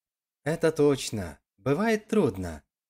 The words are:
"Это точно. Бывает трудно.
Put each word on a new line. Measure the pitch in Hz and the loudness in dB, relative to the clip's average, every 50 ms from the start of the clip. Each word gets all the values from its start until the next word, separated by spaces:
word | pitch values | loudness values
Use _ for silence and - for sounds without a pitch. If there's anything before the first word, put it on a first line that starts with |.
| _ _ _ _ _ _ _ _ _ | _ _ _ _ _ _ _ _ _
"Это | 147 165 165 - 160 | -4 -2 0 0 0
точно. | 156 - 147 147 139 131 - - - 104 90 80 71 - _ _ _ _ | 2 4 4 4 2 0 -2 -6 -6 -6 -6 -8 -10 -16 _ _ _ _
Бывает | - 165 147 170 214 226 220 214 - - | -2 -2 0 0 2 0 0 -2 -2 0
трудно. | 220 214 170 120 - 95 90 85 80 71 - _ _ _ _ | 0 2 2 2 0 -4 -6 -8 -10 -12 -16 _ _ _ _